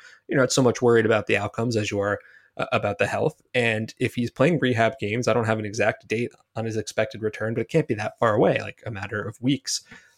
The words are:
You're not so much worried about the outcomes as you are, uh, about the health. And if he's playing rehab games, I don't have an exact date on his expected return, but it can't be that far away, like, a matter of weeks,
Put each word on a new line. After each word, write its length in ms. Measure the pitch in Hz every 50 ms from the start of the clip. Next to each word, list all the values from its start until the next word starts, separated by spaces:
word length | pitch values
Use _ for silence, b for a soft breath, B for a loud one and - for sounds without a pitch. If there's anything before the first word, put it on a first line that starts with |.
| B B B B B -
You're 120 | - 143
not 120 | 127 127
so 100 | - -
much 180 | 131 123 110 -
worried 240 | 127 120 117 117 110 107
about 180 | 113 104 101
the 120 | - 110 101
outcomes 380 | 101 104 - - 117 123 113
as 160 | 107 104 101
you 80 | 107 101
are, 200 | 98 101 101 - b b b b b b b -
uh, 80 | - -
about 260 | - 113 - 101 101 -
the 80 | 113
health. 360 | - - 101 113 156 - _ _ _ -
And 400 | 127 117 117 110 110 110 110 - -
if 160 | 131 117 -
he's 160 | - 120 117
playing 280 | - - 135 156 175 139
rehab 380 | - 127 120 110 113 110 110 -
games, 280 | - 101 107 123 120 120
I 60 | 110
don't 120 | 120 113
have 140 | 110 110 110
an 60 | 107
exact 420 | 104 98 113 101 107 - - - -
date 240 | 107 113 120 - - _ _ _ _
on 100 | 117 113
his 120 | 113 110 110
expected 440 | 101 - - - 110 107 - 107
return, 320 | 110 107 - - 107 110 117
but 80 | 113
it 80 | 113 -
can't 180 | - 160 143 -
be 80 | 123
that 220 | 101 101 - - _
far 160 | 123 113 104
away, 260 | 110 170 196 135 117
like, 220 | 107 104 - _ -
a 60 | 110
matter 300 | 113 98 98 101 113 104
of 180 | 101 104 - -
weeks, 420 | 117 127 143 - - - - - B B B B B B B